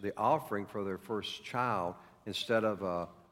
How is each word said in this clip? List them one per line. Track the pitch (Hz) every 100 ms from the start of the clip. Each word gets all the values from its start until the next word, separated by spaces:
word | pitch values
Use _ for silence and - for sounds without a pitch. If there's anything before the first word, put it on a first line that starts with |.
the | 101 -
offering | 110 151 - 104 98
for | 107
their | 98 92
first | - 110 95 -
child, | - 120 123 101 87 - - - -
instead | 98 - 113
of | 107 98
a, | 98 87 85 - -